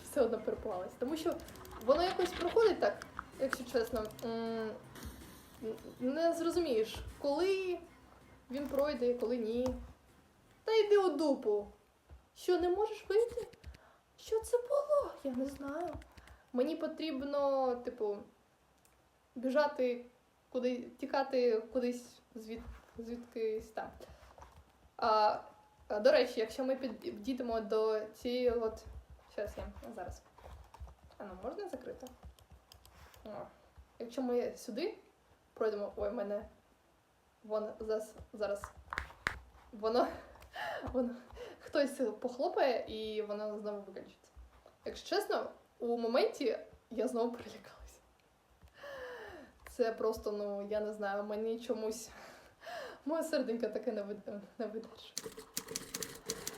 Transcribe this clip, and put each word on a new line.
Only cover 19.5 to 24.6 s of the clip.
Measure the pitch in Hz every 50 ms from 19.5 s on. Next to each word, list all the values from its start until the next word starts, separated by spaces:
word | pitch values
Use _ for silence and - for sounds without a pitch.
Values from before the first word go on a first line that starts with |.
| 247 302 - - - - 254 247 240 247 240 - _ _ _ _ _ _ _ _
куди, | - 247 240 254 247 240 - - - -
тікати | 277 - - 277 269 - 269 254 247 240 220 220 226 -
кудись | - 254 240 247 240 - - - - - - _ -
звід-, | 220 220 220 226 233 - - - - - - - 233
звідкись | 226 226 240 240 240 - - 233 220 220 220 226 - -
там. | - - - - - - - - - - - - - - - - - -